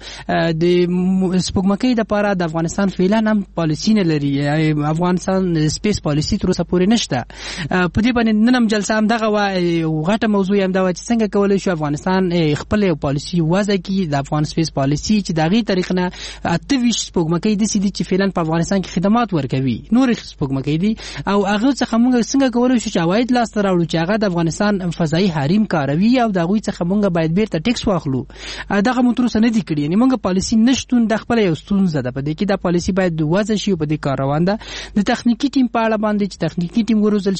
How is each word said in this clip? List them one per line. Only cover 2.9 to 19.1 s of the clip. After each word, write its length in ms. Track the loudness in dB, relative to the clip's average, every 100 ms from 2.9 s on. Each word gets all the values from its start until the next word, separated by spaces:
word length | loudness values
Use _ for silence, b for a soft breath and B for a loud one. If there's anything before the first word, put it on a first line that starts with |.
| 0 2 2 2
هم 140 | 0 -2 -4
پالیسي 380 | -2 0 2
نه 100 | 2
لري. 280 | 2 2 0 0 0 2 2
افغانستان 1000 | 0 0 0 0 0 0 0 0 0 0
سپیس 320 | 0 -2 -2
پالیسي 360 | -2 -2 0 0
تر 100 | 0
اوسه 160 | -2
پورې 260 | 0 2 2
نشته. 340 | 2 0 -4 -6 B B B -4
په 320 | -2 0 2
دې 100 | 2 2
باندې 180 | 2
نن 220 | 4 4 4
هم 120 | 2
جلسه 320 | 0 0 0
هم 80 | 2
دغه 220 | 2 0
وه، 300 | 0 0 0
یو 440 | 0 0 0 -2
غټه 240 | 0 0 2
موضوع 280 | 0 2 2
یې 60 |
هم 80 | 2
دا 120 | 0
وه 100 | 0
چې 100 | -2 -2
څنګه 200 | -2 0
کولی 240 | 2 2 2
شو 140 | 0
افغانستان، 580 | -2 -2 -2 0 0 2 2 2 0
خپل 280 | 0 0
یو 120 | 2 0
پالیسي 460 | -2 -4 -2 -2
وضع 340 | 0 0 0 -2
کړي، 320 | -2 -2 -2
د 40 | -2
افغان 280 | -2 -2
سپیس 300 | -2 -2 -2
پالیسي 480 | 0 0 0 0 0
چې 100 | 0
د 80 | 0 2
هغې 160 | 2 0
طریق 200 | -2 -2
نه 180 | -2 -2 B B B
اته 320 | -4 -4 -2 0
ویشت 180 | 2 0 -2
سپوږمکۍ 440 | -2 0 0 0 0
داسې 160 | 0 0
دي 60 | -2
چې 140 | -2 -2
فعلاً 220 | 0 0
په 100 | -2
افغانستان 400 | -2 0 0 -2
کې 80 | -2 -2
خدمات 380 | 2